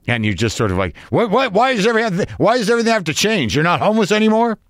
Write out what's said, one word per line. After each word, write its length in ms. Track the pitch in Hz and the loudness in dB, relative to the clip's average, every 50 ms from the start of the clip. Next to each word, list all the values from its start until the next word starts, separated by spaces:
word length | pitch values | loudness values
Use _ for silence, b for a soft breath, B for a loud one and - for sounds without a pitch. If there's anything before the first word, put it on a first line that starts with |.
| _ | _
and 160 | - 120 117 107 | -4 -2 -2 -2
you're 100 | 107 98 | -2 0
just 220 | 80 117 110 - | 0 -2 -2 0
sort 160 | - 117 98 | -2 -2 0
of 60 | 90 | 0
like, 180 | 92 95 87 B B B B | -2 -2 -4 B B B B
"What, 220 | 113 170 233 208 | -2 -2 0 0
what, 200 | 190 254 269 240 | 0 0 0 0
why 240 | 175 208 247 269 262 | 0 0 0 2 0
does 100 | 208 180 | 0 0
everything 300 | 240 233 220 233 226 170 | 0 0 0 0 -2 -2
have 100 | 185 - | -4 -4
to, 80 | - - | -4 -2
why 220 | - 156 202 240 | 0 2 2 2
does 120 | 254 208 190 | 2 0 0
everything 240 | 240 233 226 226 226 | 0 0 2 0 0
have 100 | 220 170 | 0 -2
to 80 | 160 - | -4 -2
change? 420 | - - 208 226 190 127 107 92 | -2 0 0 0 0 -2 -2 0
You're 80 | 143 160 | 0 0
not 160 | 175 170 135 | 2 0 0
homeless 300 | 139 196 220 226 208 160 | 0 0 2 2 2 2
anymore?" 460 | 208 214 214 220 220 220 233 233 214 - _ | 2 2 2 2 2 2 0 0 -2 -6 _